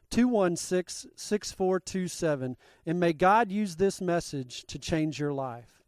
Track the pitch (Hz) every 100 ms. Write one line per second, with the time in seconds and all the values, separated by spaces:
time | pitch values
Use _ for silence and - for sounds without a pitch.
0 | _ - 247 233 185 165 - 185 175 -
1 | - - - 208 - - 185 185 - 190
2 | 180 - 170 143 127 123 _ _ - 175
3 | 170 156 180 214 233 196 208 160 196 -
4 | 180 170 - 143 127 - - 147 - 165
5 | 156 135 147 139 131 120 117 _